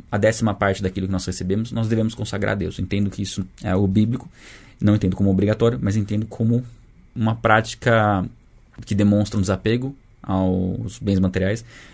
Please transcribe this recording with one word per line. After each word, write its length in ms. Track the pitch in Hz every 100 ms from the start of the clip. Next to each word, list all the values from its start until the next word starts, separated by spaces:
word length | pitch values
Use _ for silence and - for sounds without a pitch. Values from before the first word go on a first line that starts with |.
| -
a 60 | 104
décima 380 | 107 110 110
parte 280 | 98 101 95
daquilo 240 | 95 95 92
que 60 |
nós 140 | 92 92
recebemos, 440 | 87 90 101 117
nós 160 | 117 110
devemos 280 | 113 110
consagrar 380 | 110 110 101 104
a 40 | 104
Deus. 220 | 85 -
Entendo 320 | 92 101 101
que 120 | -
isso 240 | 98 - 92 -
é 140 | - 92
o 100 | 98
bíblico, 420 | 98 110 127 - - - - - -
não 160 | 104 107
entendo 180 | 98
como 160 | 92 101
obrigatório, 480 | 95 101 110 117 123
mas 160 | 104 107
entendo 300 | 104 104 113
como 380 | - 113 120 127 - - - -
uma 200 | - 110
prática 920 | 110 113 110 113 - 123 113 104 98 92 - - - _ -
que 100 | -
demonstra 440 | 101 101 104 107 107
um 20 |
desapego 540 | 95 92 107 120 135 139 _ -
aos 760 | - 95 92 92 92 90 117 -
bens 200 | 98 95
materiais, 460 | 92 90 92 110 - - -